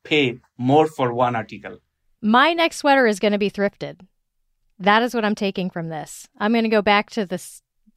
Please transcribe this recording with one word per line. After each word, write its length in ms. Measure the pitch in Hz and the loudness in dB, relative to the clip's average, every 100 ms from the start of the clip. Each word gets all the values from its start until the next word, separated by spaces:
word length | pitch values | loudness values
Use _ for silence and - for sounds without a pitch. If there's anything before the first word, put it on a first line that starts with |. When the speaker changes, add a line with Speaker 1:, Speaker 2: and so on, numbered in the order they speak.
Speaker 1:
pay 380 | - 151 131 85 _ _ | -2 0 0 -2 _ _
more 300 | 123 147 156 | 2 4 4
for 260 | - 127 | 0 -4
one 220 | 120 123 117 | 0 -2 -2
article. 420 | 107 107 95 90 _ _ _ _ | -8 -14 -16 -18 _ _ _ _
Speaker 2:
My 320 | 208 233 294 | 0 2 2
next 240 | 339 330 - | 2 -2 -2
sweater 280 | 294 269 240 | 2 4 4
is 140 | 202 | 2
gonna 180 | 208 208 | 0 0
be 120 | 202 | -4
thrifted. 500 | - 202 _ 143 165 180 _ _ _ _ _ _ _ | -2 -4 _ -14 -14 -20 _ _ _ _ _ _ _
That 240 | 190 214 | 2 2
is 120 | 240 | 2
what 100 | 240 | -2
I'm 100 | 214 | -2
taking 360 | 214 202 196 185 | -2 -4 -4 -6
from 180 | 180 165 | -6 -8
this. 360 | 160 151 - - _ | -8 -12 -16 -20 _
I'm 140 | 208 | 0
gonna 140 | 233 226 | 0 2
go 140 | 214 | 2
back 280 | 202 202 208 | 4 2 0
to 160 | - 190 | -6 -6
the 80 | |
s-, 280 | 180 - - _ _ _ | -6 -10 -20 _ _ _